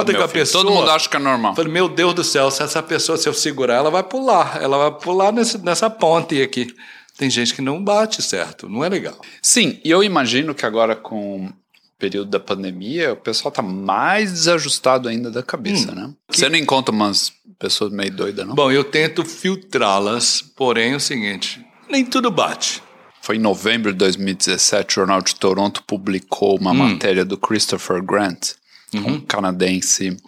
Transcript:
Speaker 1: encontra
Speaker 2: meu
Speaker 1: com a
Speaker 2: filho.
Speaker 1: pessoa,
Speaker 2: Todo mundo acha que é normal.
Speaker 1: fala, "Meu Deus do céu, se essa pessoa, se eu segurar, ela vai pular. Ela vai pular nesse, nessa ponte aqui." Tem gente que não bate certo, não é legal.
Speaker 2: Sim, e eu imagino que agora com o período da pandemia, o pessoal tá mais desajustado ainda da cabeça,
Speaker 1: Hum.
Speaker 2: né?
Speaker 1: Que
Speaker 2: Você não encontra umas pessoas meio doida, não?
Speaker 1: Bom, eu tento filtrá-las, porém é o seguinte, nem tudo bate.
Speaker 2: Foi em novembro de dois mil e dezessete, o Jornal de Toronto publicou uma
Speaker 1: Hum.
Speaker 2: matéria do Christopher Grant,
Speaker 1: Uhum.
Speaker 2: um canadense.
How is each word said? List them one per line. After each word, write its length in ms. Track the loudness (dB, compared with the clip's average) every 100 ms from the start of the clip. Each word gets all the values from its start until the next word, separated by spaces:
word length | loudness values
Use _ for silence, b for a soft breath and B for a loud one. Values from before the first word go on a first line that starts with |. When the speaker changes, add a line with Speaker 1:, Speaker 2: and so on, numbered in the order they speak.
Speaker 1:
encontra 100 | 2
Speaker 2:
meu 80 | 2
Speaker 1:
com 40 | 0
a 40 |
Speaker 2:
filho. 140 | 0 2
Speaker 1:
pessoa, 180 | 2
Speaker 2:
Todo 100 | 4 4
mundo 160 | 4
acha 180 | 2 2
que 60 | 0
é 20 |
normal. 360 | 0 2 0 0
Speaker 1:
fala, 120 | 0
"Meu 220 | 0 0
Deus 240 | 2 0
do 100 | 2
céu, 280 | 0 2 2
se 100 | 2
essa 220 | -2 -4
pessoa, 340 | -2 -2 0 0
se 100 | 0
eu 60 |
segurar, 440 | -2 -2 0 2 2
ela 120 | 2
vai 140 | 0
pular. 560 | -2 -2 2 2 2 -2
Ela 160 | 0 2
vai 140 | 2 0
pular 320 | -2 2 2
nesse, 240 | 2 0 -2
nessa 320 | -2 0 0
ponte 500 | 2 2 2 2 0
aqui." 320 | 0 -2 -6 B B B B -4
Tem 100 | -2
gente 240 | 0 0
que 80 | -2
não 220 | -4 -2
bate 380 | 0 2 2 -2
certo, 480 | -4 -2 -4 -8 -10
não 120 | -4
é 40 | -2
legal. 320 | -2 -4 -12 B B
Speaker 2:
Sim, 360 | 2 4 2 0
e 80 | 2
eu 100 | 4
imagino 540 | 4 2 2 0 0 -2
que 100 | -2
agora 300 | 2 2 0
com 520 | -6 -8 -8 -8 -10
o 60 | -12 _ _ _ _
período 300 | -4 -4 -2
da 80 | -4
pandemia, 720 | -2 -6 -6 -8 -8 -4 -2
o 60 | -4
pessoal 340 | -4 -4 -4
tá 100 | -4
mais 720 | -4 -4 -2 0 0 0 -2
desajustado 800 | 0 0 2 0 -2 2 2 0
ainda 200 | -6 -6
da 140 | -6
cabeça, 480 | -6 -6 -2 -2 -2
Speaker 1:
Hum. 40 | -6
Speaker 2:
né? 180 | -12 -16 _
Speaker 1:
Que 60 | 0
Speaker 2:
Você 80 | 2
não 100 | 2
encontra 380 | 2 2 2 2
umas 380 | 2 0 -2 -6 -20 _
pessoas 320 | -4 -2 -2
meio 200 | -2 -6 -4
doida, 300 | -4 -4 -2
não? 100 | 2
Speaker 1:
Bom, 160 | 4
eu 140 | 4 2
tento 400 | 2 0 0 -6
filtrá-las, 1160 | -4 -4 -4 -4 0 2 2 0 0 0 -2 -4 -2
porém 380 | 0 2 0
é 20 | 0
o 40 |
seguinte, 600 | -4 -4 -4 -4 -8 -10 -18 _ -2
nem 160 | 0 0
tudo 260 | 0 0
bate. 500 | 2 0 0 -6 -6 -12 -20 -20 _
Speaker 2:
Foi 140 | -4 0
em 40 |
novembro 520 | 2 2 0 0 0
de 60 | 2
dois 180 | 2 2
mil 140 | -2
e 40 |
dezessete, 600 | -2 -2 0 2 0 0
o 20 | 0
Jornal 200 | 2 2
de 140 | 0 0
Toronto 480 | 0 2 0 -4
publicou 760 | -6 -6 -4 -4 -4 0 2 2
uma 140 | 2
Speaker 1:
Hum. 40 | 4
Speaker 2:
matéria 500 | 2 2 2 2 0
do 120 | -2
Christopher 640 | -2 0 0 -2 -2 -4
Grant, 520 | 0 0 0 -4 -8 -10 B B B
Speaker 1:
Uhum. 140 | -6 -4 -4
Speaker 2:
um 40 |
canadense. 960 | -4 -2 -2 0 0 0 0 0 -2 -6